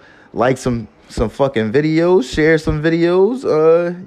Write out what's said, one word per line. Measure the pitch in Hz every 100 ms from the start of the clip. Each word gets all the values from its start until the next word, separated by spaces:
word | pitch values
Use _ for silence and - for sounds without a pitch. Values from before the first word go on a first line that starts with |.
| - - -
Like | - 123 131
some, | 131 117 107 _ -
some | - 110
fucking | - 139 113 110
videos, | 131 156 160 175 185 254
share | - 151 160
some | 160 151
videos. | 160 170 170 185 202 247
Uh, | - 156 160 170 175 175